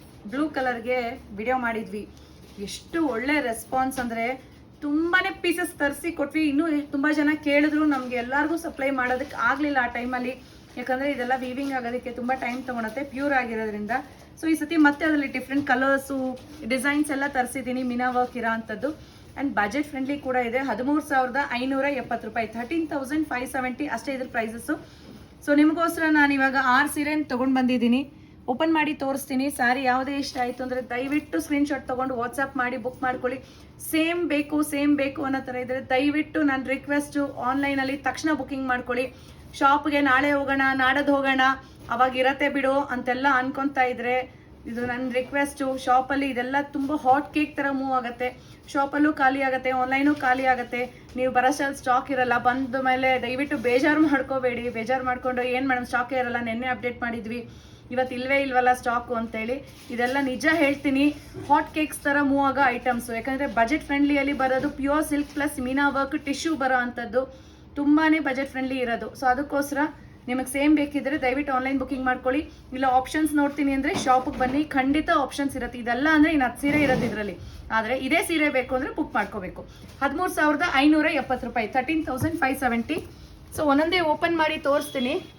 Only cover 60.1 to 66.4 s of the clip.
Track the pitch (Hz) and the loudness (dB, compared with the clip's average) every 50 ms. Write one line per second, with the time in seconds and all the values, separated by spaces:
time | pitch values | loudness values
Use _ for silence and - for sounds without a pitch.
60.1 | 262 285 277 262 254 240 - 311 320 339 294 277 285 277 - 294 262 269 285 294 | 0 0 0 0 -2 0 2 2 4 4 4 2 2 0 0 0 2 4 4 2
61.1 | 294 - - - - - - - 285 302 311 - - 320 311 294 - - - 294 | 2 -2 -8 -14 -14 -10 2 4 4 4 4 0 -2 -2 -2 -2 -4 -4 -2 0
62.1 | 285 294 294 269 277 277 277 269 254 269 285 254 240 247 247 254 247 233 240 - | 2 2 2 2 2 2 2 2 2 4 2 2 2 0 0 -2 -2 -2 -4 -6
63.1 | 226 226 226 277 269 269 285 269 208 233 233 226 302 311 - - 285 285 285 285 | -6 -6 -4 -4 -4 -2 -2 -2 2 2 2 2 2 -2 -2 -2 0 2 2 4
64.1 | 294 285 277 277 285 240 262 262 262 262 - 285 - - 269 277 285 311 311 302 | 4 2 2 0 0 0 2 2 2 0 0 -2 -2 -2 0 2 2 2 2 0
65.1 | 294 285 285 - - 294 285 294 294 285 247 247 262 277 285 285 262 269 269 269 | 0 -2 -2 -2 -4 -4 -2 -2 -2 -4 -4 -2 0 2 2 2 2 0 -2 -2
66.1 | 311 302 - 285 277 - | -4 -4 -4 -4 -4 -2